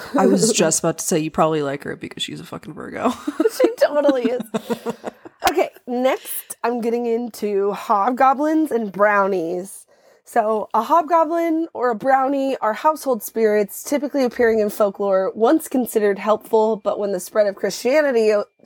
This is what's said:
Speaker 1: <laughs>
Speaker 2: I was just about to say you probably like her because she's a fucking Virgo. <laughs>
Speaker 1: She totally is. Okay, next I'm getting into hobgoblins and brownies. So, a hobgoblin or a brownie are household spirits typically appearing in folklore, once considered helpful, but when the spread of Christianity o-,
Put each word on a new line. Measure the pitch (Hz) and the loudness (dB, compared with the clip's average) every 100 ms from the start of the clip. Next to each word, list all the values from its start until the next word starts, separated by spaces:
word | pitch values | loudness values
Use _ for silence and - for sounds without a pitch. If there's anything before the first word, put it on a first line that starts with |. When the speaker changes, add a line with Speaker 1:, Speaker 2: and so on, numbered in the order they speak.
| - | -4
Speaker 1:
<laughs> | 285 | 2
Speaker 2:
I | 285 | 4
was | 196 220 | 4 2
just | 226 160 - | 2 2 2
about | 170 - | -2 -2
to | |
say | - 170 | -2 -2
you | 156 | 0
probably | - 160 160 | 0 0 0
like | 139 143 | -2 -6
her | - 160 | -8 -10
because | - - | -12 -10
she's | - 151 | -10 -10
a | |
fucking | 165 - - | -14 -16 -14
Virgo. | - - - 247 - | -14 -12 -6 -6 -6
<laughs> | - - 440 - | -8 -2 -2 0
Speaker 1:
She | 494 466 | -2 2
totally | 554 294 285 262 240 | 0 2 0 0 -2
is. | 247 208 220 - 233 233 226 233 - - _ - | -4 -6 -8 -6 -8 -8 -10 -12 -16 -20 _ -2
Okay, | 311 - - - | 0 -2 -6 -8
next | 247 262 381 - - - - | -2 0 -2 -6 -12 -12 -6
I'm | 233 240 | -4 -2
getting | 233 240 | -2 -2
into | 240 226 240 - 208 196 202 | -2 -2 -4 -6 -4 -2 -2
hobgoblins | 202 - 208 208 254 269 262 302 320 302 | -2 0 0 2 2 2 4 2 2 0
and | 233 214 | -2 -4
brownies. | 180 208 202 196 190 165 180 196 - - _ _ _ | 2 2 4 2 0 -2 -4 -8 -14 -20 _ _ _
So, | - 240 214 220 - | -4 0 0 0 -2
a | 220 | -2
hobgoblin | 226 330 302 330 311 339 330 320 330 | 2 2 4 2 2 0 0 0 -2
or | 233 247 | -2 -2
a | |
brownie | 214 262 262 262 277 269 254 | 0 2 2 2 0 -2 -2
are | 214 | -2
household | 214 311 302 269 233 | 0 0 2 0 -4
spirits | - 226 214 208 202 - | -4 0 2 2 0 -6
typically | - 285 277 285 | -4 -2 0 0
appearing | 247 - 226 220 | 0 2 2 2
in | 208 | 0
folklore, | - 208 196 202 190 190 | 0 -2 0 0 2 0
once | 214 226 320 - | 2 4 2 2
considered | 254 233 226 208 196 | -2 0 0 0 0
helpful, | 208 208 - 220 220 214 | 0 -2 0 2 2 0
but | 208 - | -2 -4
when | 202 | -4
the | 185 | -4
spread | - 220 208 | -2 0 0
of | 196 | 0
Christianity | 202 - 240 302 285 233 214 | -4 -2 0 2 2 2 2
o-, | 208 202 _ | 2 -2 _